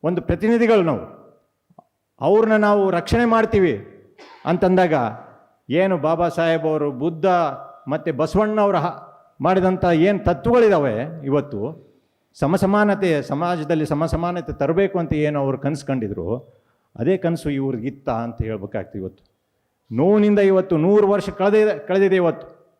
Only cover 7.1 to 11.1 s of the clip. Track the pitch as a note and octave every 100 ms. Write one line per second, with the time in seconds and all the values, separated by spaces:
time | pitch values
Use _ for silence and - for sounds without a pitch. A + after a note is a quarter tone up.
7.1 | D#3+ F#3+ F3+ D#3+ C3+ - - - D3+ E3
8.1 | C3+ D#3 F#3 G#3+ G#3+ G3+ F#3 E3 - -
9.1 | - _ _ D3+ F#3+ F#3 F#3 F3+ E3 F3+
10.1 | G3+ - F3 A#3 B3 A3+ F3+ C#3 A2 C#3+